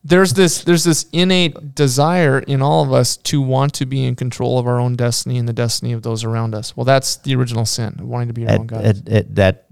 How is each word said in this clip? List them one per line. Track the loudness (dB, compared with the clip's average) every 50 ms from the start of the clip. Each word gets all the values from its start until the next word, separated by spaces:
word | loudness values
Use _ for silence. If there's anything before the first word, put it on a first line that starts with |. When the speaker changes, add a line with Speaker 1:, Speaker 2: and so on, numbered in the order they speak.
| 2
Speaker 1:
there's | 4 4 4 4 4 4
this, | 4 4 4 2 0 2
there's | 2 2 4 4
this | 2 2 0 -2 _
innate | 0 0 2 2 4 2 2 0 -2 -6 -16 -12 -2
desire | 0 2 2 4 2 2 2 2 2 2 2 2
in | 0 0 -2 -2 0
all | 2 2 2 2 2
of | 2 2
us | 2 2 2 -2
to | -6 _ -2 -2 0
want | 0 0 2 2 0 0 -2
to | -4 -6
be | -4 -2 -2 -2
in | -2 -2
control | -4 -4 -6 -4 -4 -2 0 0 0
of | 0
our | 0 0 0
own | 0 0 0
destiny | 0 0 0 0 -2 -4 -4 -4 -2
and | -2 -2
the | -2
destiny | -2 -2 -2 -2 -4 -4 -4 -6
of | -4 -4
those | -6 -6 -4 -4
around | -4 -2 -2 -2 -2 -4
us. | -6 -8 -10 -8
Well, | -4 2
that's | 2 2 2 2 -2 -8
the | -6 -4 -2 -2
original | 0 0 -2 -2 -4 -2
sin, | -2 -4 -4 -6 -8 -8 -10
wanting | -10 -8 -6 -6 -6
to | -6 -6
be | -6
your | -2 0
Speaker 2:
It, | 0 0
Speaker 1:
own | -2
God. | -6 -8 -2 0
Speaker 2:
it, | 0 0 0 -2 0
it, | 0 0 0 0 0
that, | 2 2 2 0 -2 _ _